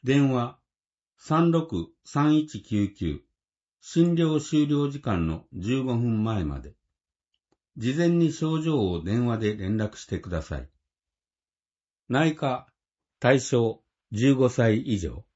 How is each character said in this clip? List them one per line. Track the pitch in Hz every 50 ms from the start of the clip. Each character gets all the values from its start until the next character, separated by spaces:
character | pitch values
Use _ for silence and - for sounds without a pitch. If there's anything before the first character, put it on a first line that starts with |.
| -
電 | 127 135 143 143 135 131
話、 | 123 120 123 - _ _ _ _ _ _ _ _ _ _ _ _
三 | _ - - 156 160 170 170
六 | 165 165 160 160 - 87 82 - _ _ _
三 | - - 147 143 151 151
一 | 156 151 156 - 104 -
九 | _ 107 104 101 98
九。 | 98 _ 92 82 73 - _ _ _ _ _ _ _ _ _ _ _ _
診 | _ - - 170 170 175 170
療 | 165 170 160 156 151
終 | 147 - - 151 151
了 | 143 147 143 143 143
時 | 139 139
間 | - 127 104 87 82
の | 80 80 - - _ -
十 | 98 90 107 127 135 131
五 | 127 123
分 | 117 117 120 113 107 107
前 | 110 110 101 87
ま | 76 71 67
で。 | 67 - - _ _ _ _ _ _ _ _ _ _ _ _ _ _ _ _ _ _ _ _
事 | 147 113 120 135
前 | 151 170 170
に | 175 170 165 156 151
症 | - 160 160 160 156
状 | 156 165 156 139 107 92
を | 87 85 80
電 | 90 104 120 123
話 | 120 117 110
で | 113 104 104
連 | 107 95 92 107
絡 | 110 107 101 -
し | - -
て | - 98 87
く | - -
だ | 87 80 76
さ | - - 69
い。 | 64 - _ _ _ _ _ _ _ _ _ _ _ _ _ _ _ _ _ _ _ _ _ _ _ _ _ _ _ _
内 | 117 135 160 160 151
科、 | - - 135 127 - - _ _ _ _ _ _ _ _ _ _ _
対 | - 123 135 135
象、 | 123 - - 123 117 113 - - _ _ _ _ _ _ -
十 | 104 117 139 139
五 | 127 131 123
歳 | 120 - 120 117 110 107
以 | - - 104 98
上。 | 87 76 60 64 - _ _